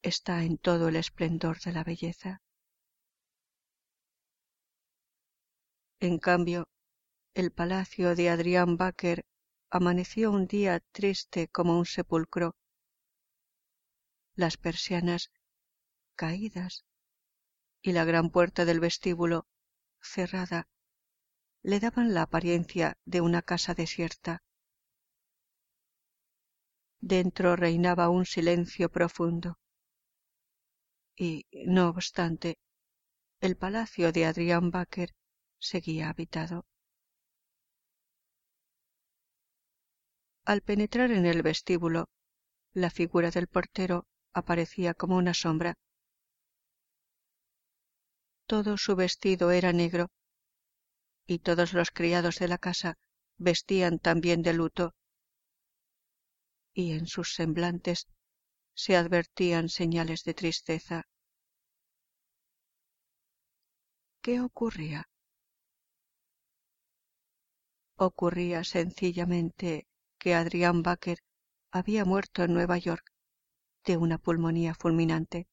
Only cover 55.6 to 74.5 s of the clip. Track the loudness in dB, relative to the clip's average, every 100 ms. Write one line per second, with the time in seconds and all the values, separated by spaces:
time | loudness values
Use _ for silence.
55.6 | _ _ _ _ _ _ _ _ _ _
56.6 | _ -6 -4 -4 -6 -6 -8 -4 -2 0
57.6 | -2 -2 -4 -4 -8 _ _ _ _ _
58.6 | _ -10 2 4 4 0 0 0 2 2
59.6 | -2 -2 0 0 -2 -4 -6 -4 -4 -4
60.6 | -4 -6 -6 -10 -10 _ _ _ _ _
61.6 | _ _ _ _ _ _ _ _ _ _
62.6 | _ _ _ _ _ _ _ _ _ _
63.6 | _ _ _ _ _ _ -2 -2 -2 -4
64.6 | -6 -4 -8 -8 -12 _ _ _ _ _
65.6 | _ _ _ _ _ _ _ _ _ _
66.6 | _ _ _ _ _ _ _ _ _ _
67.6 | _ _ _ 0 0 2 -2 0 -2 -4
68.6 | -2 -2 -4 -2 -2 0 0 0 -2 -4
69.6 | -6 -6 -10 _ _ _ 0 2 2 2
70.6 | 4 4 2 -2 -4 -8 _ _ _ _
71.6 | _ -4 -2 0 2 0 -2 -2 0 2
72.6 | 2 0 -2 -6 _ _ _ _ _ _
73.6 | _ _ -2 2 2 0 0 0 2